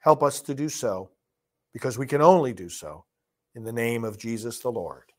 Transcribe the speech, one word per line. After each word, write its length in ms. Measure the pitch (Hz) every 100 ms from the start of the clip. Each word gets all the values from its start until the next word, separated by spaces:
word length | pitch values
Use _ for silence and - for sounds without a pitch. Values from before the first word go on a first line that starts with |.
Help 220 | - 151
us 200 | 143 135
to 120 | -
do 140 | 139 151
so, 440 | - 120 95 95 _ _ _ _ _ _
because 240 | 120 135 117
we 100 | 131
can 140 | 143
only 320 | 156 185 135
do 160 | 101 87
so 380 | - 78 76 - _ _ _ _
in 100 | -
the 80 | 113
name 320 | 117 117 117
of 140 | 113 98
Jesus 400 | 113 113 113 113
the 120 | 127
Lord. 420 | 113 85 65 _